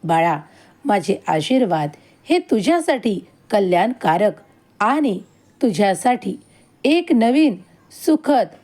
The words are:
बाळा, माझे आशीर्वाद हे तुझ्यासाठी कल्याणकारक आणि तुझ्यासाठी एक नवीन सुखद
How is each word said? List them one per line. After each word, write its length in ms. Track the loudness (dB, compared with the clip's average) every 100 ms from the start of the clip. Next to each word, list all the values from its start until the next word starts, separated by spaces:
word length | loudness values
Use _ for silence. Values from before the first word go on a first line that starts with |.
बाळा, 360 | 0 0 0 -2 -8 -20 -20 _
माझे 320 | -2 -2 -2 -6 -2
आशीर्वाद 640 | -4 0 0 0 -2 -4 -8 _ _
हे 140 | -2 -2
तुझ्यासाठी 880 | 0 -2 0 0 0 -2 -2 -4 -8 _ _
कल्याणकारक 800 | -2 2 2 0 -2 -2 0 0 -2 _ _ _ _
आणि 400 | -2 0 -2 -4 -10 _ _ _
तुझ्यासाठी 800 | -2 2 0 2 0 -2 -4 -10 _ _ _ _
एक 280 | 0 0 2
नवीन 440 | 2 4 4 2 0 -12 _ _ -8 0
सुखद 400 | 0 2 0 0 -8